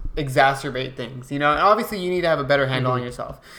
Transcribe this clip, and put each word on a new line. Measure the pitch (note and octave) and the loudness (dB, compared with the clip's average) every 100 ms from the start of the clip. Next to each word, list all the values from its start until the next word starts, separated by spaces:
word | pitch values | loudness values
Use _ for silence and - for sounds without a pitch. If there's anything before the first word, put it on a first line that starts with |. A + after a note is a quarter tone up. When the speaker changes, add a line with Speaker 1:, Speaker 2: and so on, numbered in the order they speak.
| - D3+ | -2 -4
Speaker 1:
exacerbate | C#3 C3 C3+ C3+ C3+ B2+ B2+ - | 0 4 4 2 -4 -6 -6 -8
things, | A#2+ C3 - | -10 -10 -8
you | C#3+ | 0
know? | D3 | 2
And | D3 | 4
obviously, | F#3+ G#3+ - G#3 | 4 4 0 -4
you | F3+ | -2
need | F3+ | 0
to | E3+ | 0
have | D3+ | 0
a | |
better | C3+ C#3+ C3 | 2 2 2
handle | C3 B2+ | 0 0
on | B2 | -2
Speaker 2:
Mm-hmm. | B2 | -4
Speaker 1:
yourself. | B2 - - - | -8 -12 -12 -18